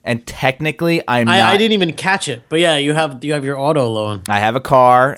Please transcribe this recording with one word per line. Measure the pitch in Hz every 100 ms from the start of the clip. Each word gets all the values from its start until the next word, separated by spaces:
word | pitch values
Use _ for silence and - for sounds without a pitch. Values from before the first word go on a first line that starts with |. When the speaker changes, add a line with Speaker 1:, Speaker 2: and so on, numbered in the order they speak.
Speaker 1:
And | - 117 -
technically, | - 135 131 156 151 170 165 -
I'm | 175 117
Speaker 2:
I, | 185
Speaker 1:
not. | 185
Speaker 2:
I | 196
didn't | 220
even | 214 175
catch | 151 185 190 -
it. | 113 -
But | 160
yeah, | 170 151
you | 143
have, | 151 156 131
you | 143
have | 147 135
your | 135
auto | 139 156 120
loan. | 110 107 101 87
Speaker 1:
I | 104
have | 107 123
a |
car, | - 131 127 123 131